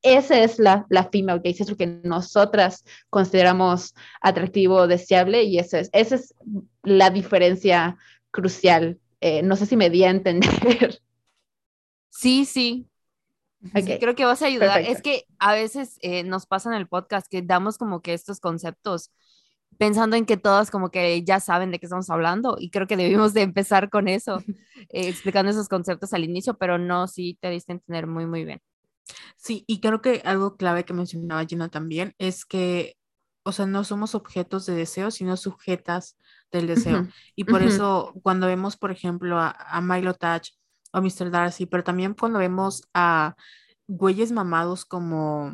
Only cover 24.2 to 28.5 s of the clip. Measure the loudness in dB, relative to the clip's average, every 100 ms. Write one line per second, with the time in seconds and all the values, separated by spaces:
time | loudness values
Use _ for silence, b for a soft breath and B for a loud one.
24.2 | -4 -8 -8 -14 _ -20 -14 -8 -6 -6
25.2 | -4 0 0 -2 -2 -6 -4 -8 -6 -6
26.2 | -4 -4 -6 -4 -2 -2 0 -2 -4 -6
27.2 | -10 -8 -8 -8 -10 -14 _ -10 -8 -8
28.2 | -6 -8 -8